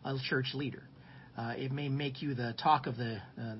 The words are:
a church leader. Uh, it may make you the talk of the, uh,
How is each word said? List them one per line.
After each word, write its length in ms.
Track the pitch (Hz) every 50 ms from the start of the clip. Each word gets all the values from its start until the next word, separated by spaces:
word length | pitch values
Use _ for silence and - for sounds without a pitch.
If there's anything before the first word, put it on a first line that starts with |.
| -
a 140 | 143 139 131 135 -
church 220 | - 131 131 - -
leader. 300 | 135 139 123 - - - - - - - - - - - - -
Uh, 160 | 110 117 117 117
it 160 | - 135 131
may 160 | 135 143 147
make 340 | 139 135 139 147 139 131 -
you 120 | 156 143 139
the 200 | 120 123 117 113 -
talk 260 | - 160 156 143 -
of 100 | 143 120
the, 240 | 117 123 117 113 104 - - - -
uh, 160 | 120 113 110